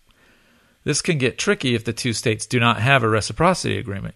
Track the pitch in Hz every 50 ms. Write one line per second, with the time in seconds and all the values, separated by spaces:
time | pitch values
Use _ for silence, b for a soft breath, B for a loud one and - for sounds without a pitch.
0 | _ _ b b b b b b b b b b b b b b b 143 147 -
1 | - - 170 143 131 120 - - - 196 208 - - 131 120 110 110 - 113 -
2 | - 127 110 - - 127 110 104 - - - 123 117 120 117 - 113 135 139 135
3 | 113 110 107 110 104 - 110 - 156 185 180 - - 117 104 98 - 101 98 98
4 | 110 107 -